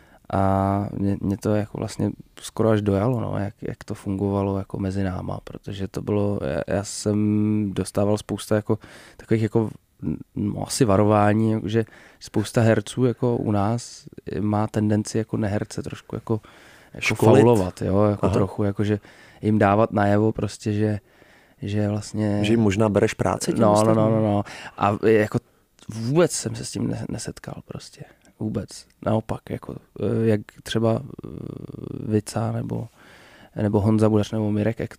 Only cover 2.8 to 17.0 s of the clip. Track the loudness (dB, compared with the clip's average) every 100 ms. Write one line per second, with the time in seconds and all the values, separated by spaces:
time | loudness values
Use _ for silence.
2.8 | 2 2 2 -2 -2 -4 -6 -8 -12 -12
3.8 | -10 -10 -6 -2 0 0 0 -2 -4 -6
4.8 | -4 -2 -4 -4 -8 -10 -10 -16 -12 -10
5.8 | -8 -8 -2 0 0 -2 -4 -4 -2 -4
6.8 | -4 -6 -2 0 2 2 2 0 -2 -2
7.8 | -4 0 0 0 -2 -8 -2 -2 0 -4
8.8 | -4 -20 -20 -14 -2 0 2 0 -2 -6
9.8 | _ -10 -6 -6 -6 -4 -4 -4 -4 0
10.8 | 2 4 4 4 4 4 2 0 -2 -2
11.8 | -2 -8 -20 -20 -8 -4 -2 2 4 4
12.8 | 0 0 0 2 0 0 0 0 0 -2
13.8 | -6 -18 -20 -18 -10 -4 -2 0 0 0
14.8 | 2 0 0 -4 -4 -2 -2 -2 -6 -10
15.8 | -10 -12 -12 -10 -4 -6 -6 -20 -20 -20
16.8 | -20 -8